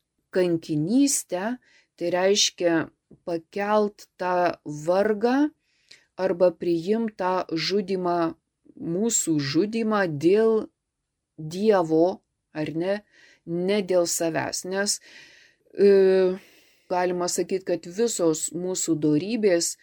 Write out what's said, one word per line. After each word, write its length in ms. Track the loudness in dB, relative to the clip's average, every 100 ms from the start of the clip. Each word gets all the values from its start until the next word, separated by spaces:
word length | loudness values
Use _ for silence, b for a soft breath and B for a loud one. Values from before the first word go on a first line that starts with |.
| _ _ _
kankinystę, 1200 | 0 0 0 -2 -2 0 2 2 0 -4 -6 -6 -8 b b b -8
tai 80 | -2
reiškia 800 | 2 2 2 0 0 0 0 -2 _ _ -16
pakelt 880 | -8 -8 -8 -6 0 0 0 -4 -18 -8
tą 400 | -2 0 0 -2
vargą 920 | -8 -6 0 2 2 0 0 2 0 -2 b b b b b
arba 380 | -4 -2 2 2
priimt 640 | 2 -2 -2 0 -2 -2 -4
tą 260 | -4 -2 -2
žudymą, 880 | -4 -2 -2 -2 -4 -2 -2 -2 -6 _ _ _
mūsų 640 | -12 -6 -2 -2 -2 0 0
žudymą 680 | 0 0 0 -2 -2 0 0
dėl 600 | 0 2 4 4 0 -2 _ _ _ _ _ _ -16
Dievo, 800 | -12 -2 2 2 4 4 2 0 _ _ _ -8
ar 140 | -6
ne, 300 | -4 -4 -4 b b b b -8
ne 340 | -4 0 0
dėl 240 | 2 0 0
savęs. 580 | 0 -2 -2 -4 -6 -6
Nes, 340 | -4 -4 -4 B B B B B B _
e, 640 | 2 6 6 6 4 2 0 b b b b -6
galima 380 | -2 -2 -2 -4
sakyt, 380 | -4 -4 -4 -2
kad 220 | -4 -4
visos 640 | -4 -2 0 0 0 -4
mūsų 440 | -6 -6 -4 -2 0
dorybės 800 | 2 0 0 0 2 2 0 -6